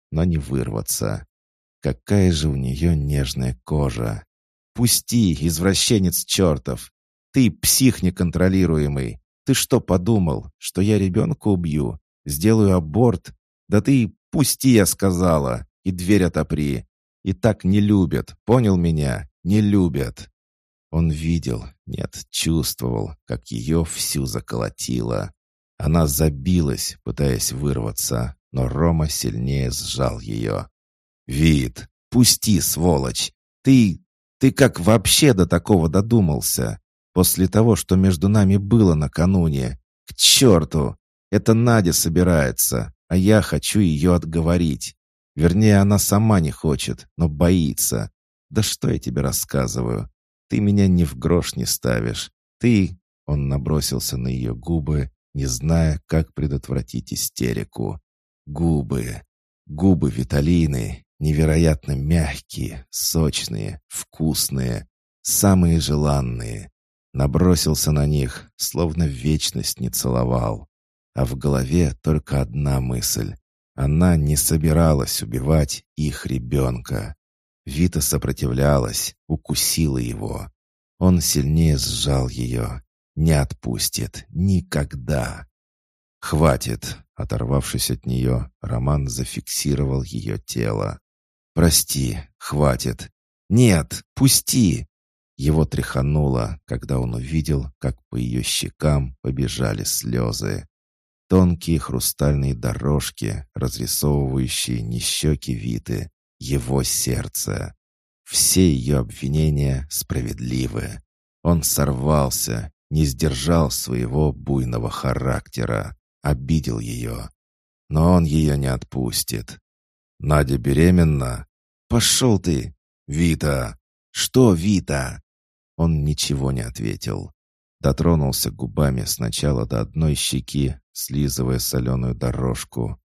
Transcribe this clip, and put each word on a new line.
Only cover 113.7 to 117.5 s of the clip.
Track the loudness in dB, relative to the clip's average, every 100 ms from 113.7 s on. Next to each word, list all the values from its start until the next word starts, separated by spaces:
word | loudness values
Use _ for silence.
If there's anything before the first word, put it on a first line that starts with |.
своего | -2 -6 -6 -2 0 0
буйного | -2 -4 -2 -2 -4 -6
характера, | -6 -4 -4 -4 -6 -6 -8 -4 -4 -6 -14 _ _
обидел | -4 -2 0 -2 -2 -6
ее. | -6 -8 -8 -8 -12 _ _